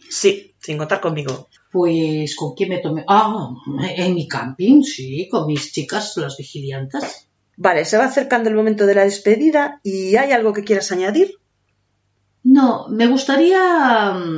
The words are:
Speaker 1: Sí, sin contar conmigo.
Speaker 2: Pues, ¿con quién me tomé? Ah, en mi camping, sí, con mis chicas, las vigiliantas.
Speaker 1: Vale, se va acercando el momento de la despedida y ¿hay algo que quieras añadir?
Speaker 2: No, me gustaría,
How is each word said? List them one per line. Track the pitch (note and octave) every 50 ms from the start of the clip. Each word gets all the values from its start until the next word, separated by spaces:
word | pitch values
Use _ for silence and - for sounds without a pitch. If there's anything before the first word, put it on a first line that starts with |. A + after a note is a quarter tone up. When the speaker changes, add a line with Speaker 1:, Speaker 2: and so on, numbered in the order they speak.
| _ -
Speaker 1:
Sí, | - - - G3 G3 - - _ _ _
sin | - - D3+
contar | D3+ D3+ D3+ G3 G3
conmigo. | - E3+ D#3+ D3+ C#3+ D#3+ - D3+ - _ _ _ _ _
Speaker 2:
Pues, | - F3+ F3 E3+ E3 D#3+ D#3+ D#3 D#3 D3+ D3+ D3 -
¿con | - D#3 D3 -
quién | - F#3+ F#3
me | F3+ F3
tomé? | E3+ D#3 D#3 D#3 -
Ah, | F3+ G3 G#3+ G#3+ G#3 A3 G3+ C#3+ B2 B2 - - C#3 C#3 C3 D3 F#3 -
en | F3+ F3+ F#3 F3+
mi | E3+ C#3+
camping, | - - B2 B2 C3 C3+ - F3+ A3+ C#4+ D4 C#4
sí, | - - - C3 C3 C3+ D#3+ F#3+ -
con | A#3+ G#3 D3+
mis | D3+ D3+ C#3 - -
chicas, | - D#3+ C#3 - - G#3+ G#3+ - -
las | F3+ D3 - -
vigiliantas. | - C#3 - - D3 C3+ C3+ C3+ C3+ C3+ C3+ - C#3+ C4 - - - _ _ _ _ _ _ _
Speaker 1:
Vale, | - F3 F#3 F3 D3+ E3
se | - G#3+
va | G#3+ C4
acercando | C4 - C#4 C4 - B3+ A#3 A3+ A3
el | G#3+
momento | G#3+ G#3+ A3 G#3+ G#3 G3+
de | G3+ G3+
la | G3+ G3
despedida | G3+ G3+ - - G3+ A3 A3+ D4+ D#4+ D4+ D4 C#4+ D4 - - -
y | G3+ F#3+ F#3+ F#3+ F#3 G3+
¿hay | A#3 C#4 C#4
algo | C4 A#3 A3 G#3+ G3+
que | G#3 G3+
quieras | - G#3 F#3+ - - F#3
añadir? | F3+ F#3 G3+ G#3+ D#4+ G4 G4 - _ _ _ _ _ _ _ _ _ _ _ _ _ _ _ _ _ _ _ _ _ -
Speaker 2:
No, | B3+ C4+ C#4+ C4+ B3 - - -
me | - G#3+ A3 A#3
gustaría, | A#3+ C4+ C4+ - - C4+ C#4 E4 F4+ F#4+ F#4+ F#4 F4+ E4+ D#4+ C#4 B3 A#3 A3 G#3 G3 F#3+ F#3 F3 E3 D#3+